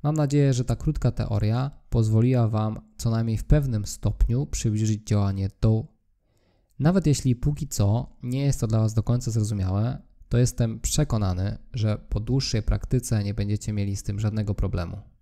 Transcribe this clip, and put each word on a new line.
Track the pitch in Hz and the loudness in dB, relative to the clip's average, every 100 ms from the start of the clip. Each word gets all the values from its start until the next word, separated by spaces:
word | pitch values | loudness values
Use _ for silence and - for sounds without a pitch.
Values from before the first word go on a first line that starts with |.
Mam | 147 | 0
nadzieję, | 156 143 143 139 | 0 2 4 4
że | 127 | 2
ta | 120 117 | 0 -2
krótka | 156 143 127 | -2 0 0
teoria | - - 104 104 117 135 - - | 0 -2 0 0 0 -4 -8 -4
pozwoliła | 123 110 110 120 127 113 | 0 4 4 4 4 2
Wam | 107 110 113 - - | 0 -2 -4 -14 -4
co | 117 | -2
najmniej | 113 113 110 | 0 0 -2
w | |
pewnym | - 151 139 110 95 | 4 4 4 -2 -4
stopniu | - 104 - 123 120 147 | -4 -4 2 2 2 -2
przybliżyć | - 117 107 110 107 - | -2 0 2 0 0 0
działanie | 104 98 95 98 - | 0 0 -2 -4 0
do. | 113 110 143 _ _ _ _ _ _ _ _ _ | 2 2 -2 _ _ _ _ _ _ _ _ _
Nawet | 139 190 160 | 2 4 2
jeśli | 139 131 120 | 2 2 0
póki | 143 147 139 | 0 -2 -6
co | - 101 113 135 - | 0 2 2 -2 -10
nie | 120 131 | -6 -2
jest | 139 135 | 0 0
to | 110 | 0
dla | 110 | 2
Was | 110 | 2
do | 110 | 0
końca | 110 120 123 | 0 -2 0
zrozumiałe, | 110 107 104 92 98 113 131 - _ - | -2 -2 -2 -2 0 -2 -4 -14 _ -2
to | 120 | 2
jestem | 123 - 117 113 | 2 2 -2 -2
przekonany, | - - 147 113 98 90 98 110 - | -2 0 0 0 0 -2 -4 -6 -10
że | 127 107 104 | -4 -2 -2
po | - 104 | -4 -4
dłuższej | 110 127 139 113 | 0 -2 0 -2
praktyce | - 104 - 127 - 110 | 0 -2 0 -2 0 -2
nie | 101 | 0
będziecie | 104 101 104 - | -2 -2 -2 -2
mieli | 104 101 98 | -4 -2 -4
z | |
tym | - 101 | -6 -4
żadnego | 107 107 104 | -2 -2 -4
problemu. | 101 98 90 85 98 - _ | -2 -2 -2 -6 -10 -16 _